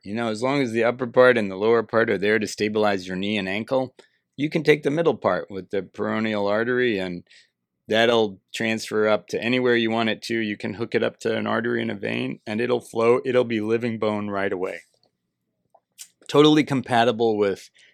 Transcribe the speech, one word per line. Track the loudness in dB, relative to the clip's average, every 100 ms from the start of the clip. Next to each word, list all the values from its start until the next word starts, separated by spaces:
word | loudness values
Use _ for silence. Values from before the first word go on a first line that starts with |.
You | -10
know, | -6 -6
as | -4
long | -2 -2
as | -2
the | 0
upper | -2 -2 0
part | 6 6 6
and | 0
the | 0
lower | 2 2
part | 2 0 2
are | 2
there | 2 0
to | 0
stabilize | -2 -2 2 0 0 -4
your | -6
knee | -2 -2
and | -4
ankle, | -6 -2 -2 -4 -10 _ _ _ -8
you | -4
can | 0
take | 2 2
the | 2
middle | 0 0 0
part | 0 -2 -4
with | -12 -6
the | -6
peroneal | -6 -6 -4 -2 -2 -2 0
artery | 0 0 0 0 0
and | -4 -8 -12 -20 _ _ _ _ -2
that'll | 2 4 4 2 -4 _
transfer | -4 -4 -4 -2 0 2
up | 2 -2
to | -4
anywhere | -2 0 2 2
you | 2
want | 0 0
it | -2
to. | -4 -4
You | -4 -6
can | -8
hook | -8 -4 -2
it |
up | -2 -2
to | -4 -4
an | -2
artery | -2 -2 -2
and | -4
a |
vein | -6 -6 -4 -6 -8
and | -8 -4
it'll | -2 -4
flow. | -4 0 2 2
It'll | 2 0
be | 0 -2
living | -2 -2 -2 -4
bone | -2 -2 -4
right | -4 -4
away. | -4 -6 -8 -16 _ _ _ _ _ _ _ _ _ _ -20 -20 _ 0
Totally | 4 6 6
compatible | 2 -2 0 2 2 2 0 2
with | 0 0 -10 _ _